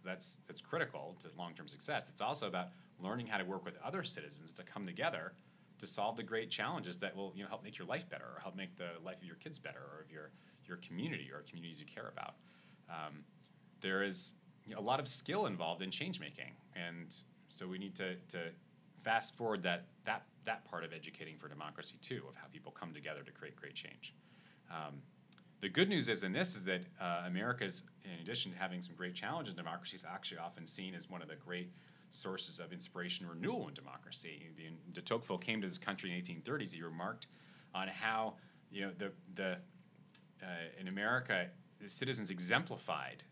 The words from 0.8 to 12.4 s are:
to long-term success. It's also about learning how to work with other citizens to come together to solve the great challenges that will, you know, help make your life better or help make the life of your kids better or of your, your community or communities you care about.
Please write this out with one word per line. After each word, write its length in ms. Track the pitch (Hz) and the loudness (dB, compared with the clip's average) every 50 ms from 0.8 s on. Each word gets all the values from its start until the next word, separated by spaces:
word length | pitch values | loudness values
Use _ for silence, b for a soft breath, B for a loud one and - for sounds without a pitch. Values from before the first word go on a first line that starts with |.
| 151 127 - 80 69 78 92 - | 2 2 0 -6 -6 -6 -8 -10
to 80 | - 85 - | -12 -12 -6
long-term 320 | 87 87 87 82 82 82 71 | -6 -6 -6 -4 -8 -10 -10
success. 400 | - - - - 147 120 - - | -10 -8 -2 0 0 0 0 -2
It's 140 | - - 104 | -2 0 2
also 240 | 117 147 - - | 2 2 2 2
about 220 | 98 87 90 90 90 B B B B B - | 2 2 2 0 0 B B B B B -4
learning 260 | 90 95 110 120 120 | 0 0 0 0 0
how 100 | 110 110 | 2 2
to 80 | 101 92 | 2 2
work 200 | 90 95 95 92 | 2 0 -2 -2
with 100 | 95 90 - - | -4 -8 -4 -4
other 180 | - 156 190 160 | -2 -2 0 0
citizens 500 | - - - 76 73 76 71 78 80 - | 0 -2 -2 -4 -8 -10 -12 -14 -10 -10
to 80 | - 90 | -10 -10
come 240 | - - 110 101 | -6 -6 -4 -4
together 480 | 90 87 95 110 - - 87 80 92 92 - B B B B B B B - | -4 0 2 2 2 2 2 -2 -4 -6 -10 B B B B B B B -4
to 80 | - | -4
solve 300 | 95 - - 104 110 113 | -2 2 4 2 2 2
the 80 | 117 113 | 0 -2
great 260 | 95 113 110 113 110 | 2 2 2 2 2
challenges 460 | - - 104 113 175 151 - 90 90 | 2 2 4 4 2 2 0 -2 -2
that 180 | 90 98 98 90 | 0 0 0 0
will, 180 | 95 98 95 82 | 0 -4 -2 -2
you 80 | 95 101 | -4 -4
know, 40 | 87 | -4
help 140 | 107 101 92 | -4 -4 -6
make 160 | 101 - - | -6 -6 -6
your 80 | 92 | -2
life 220 | 82 123 160 180 - | 0 0 0 0 -2
better 140 | - - - | -6 -6 -6
or 160 | 60 62 73 - | -6 -8 -6 -6
help 140 | 95 87 | -6 -4
make 200 | 92 95 90 90 | -4 -6 -6 -4
the 140 | - 90 87 85 82 82 | -4 -4 -4 -4 -4 -6
life 140 | 92 92 90 | -6 -6 -6
of 60 | 92 | -8
your 120 | 87 82 | -10 -10
kids 240 | - - - 80 - | -8 -8 -8 -8 -6
better 180 | - - 139 - | -6 -6 -8 -6
or 220 | - 71 147 - | -10 -10 -10 -12
of 100 | - - | -12 -10
your, 200 | 160 78 76 76 - B B B B B B | -10 -10 -10 -10 -14 B B B B B B
your 120 | - 90 87 | -8 -8 -8
community 520 | - - - 87 117 180 143 85 71 65 67 | -6 -6 -2 -2 0 0 0 -2 -4 -4 -8
or 120 | 73 76 - | -8 -10 -8
communities 300 | - 85 85 85 80 76 | -10 -8 -8 -8 -8 -8
you 80 | 78 | -10
care 220 | 69 - - 117 104 - | -10 -8 -8 -8 -6 -4
about. 220 | - - - - - | -4 -6 -6 -6 -10